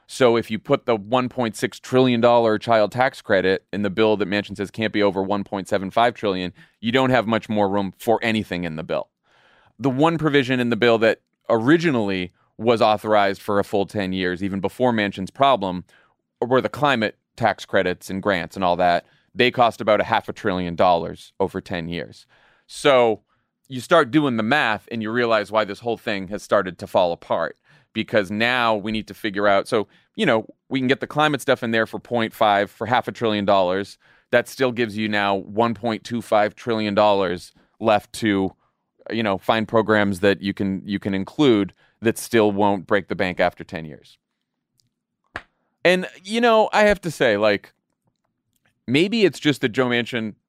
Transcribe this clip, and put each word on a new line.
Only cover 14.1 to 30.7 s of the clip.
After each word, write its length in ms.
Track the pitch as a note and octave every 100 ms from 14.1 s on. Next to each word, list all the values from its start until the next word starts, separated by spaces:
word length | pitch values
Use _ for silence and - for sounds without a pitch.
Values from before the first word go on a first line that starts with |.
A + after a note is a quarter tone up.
years, 280 | F#2 F2+ F2
even 200 | G2 G2
before 320 | F#2+ - B2
Manchin's 360 | A2+ G2+ G2 F2+
problem, 540 | - C#3 A#2+ F#2+ F2+ - _ _ _ _ -
were 200 | A#2+ B2+
the 80 | -
climate 480 | B2 C#3+ B2 G#2+ - _ -
tax 300 | A2+ F#2+ -
credits 440 | G2+ F2+ F2+ -
and 140 | F#2+
grants 320 | G#2 F#2 E2 G2
and 80 |
all 140 | F2+ F2
that. 280 | F2+ E2+ _ _ _ G2+
They 160 | A#2+
cost 300 | B2 A#2 -
about 200 | G#2+ G2+
a 40 | F#2
half 240 | A2 -
a 40 |
trillion 420 | - A2 F#2 F2 E2+
dollars 580 | F#2 E2+ E2+ E2+ - -
over 220 | F#2 F#2+
ten 300 | - F2 E2
years. 360 | E2+ A1 - _ _ _ _ _
So 580 | - D3+ C3 A#2 G#2 _ _ _ _ -
you 140 | B2+
start 300 | - E3+ C3
doing 260 | D3+ D3 A2+
the 60 |
math 440 | G#2+ D3 B2 G#2 -
and 120 | A#2
you 100 | G#2+
realize 400 | A#2+ A#2 A2 G2
why 140 | G#2+ G#2
this 160 | G2+
whole 160 | A#2 G#2+
thing 320 | A#2+ G2+ F#2
has 120 | G2+
started 380 | - G#2+ F#2 E2+
to 80 | G2
fall 240 | G#2 F2
apart, 460 | E2+ - G#2+ D#2+ - _ _ _
because 380 | A2+ G#2 A2+ F#2
now 440 | G#2 A#2 B2+ A#2 G#2+
we 160 | G2+
need 160 | A2 G2+
to 60 |
figure 340 | G2 G#2+ G2 G#2
out. 200 | G2 -
So, 200 | A#2 G2+ _ _ -
you 100 | G3
know, 220 | A2+ - -
we 100 | -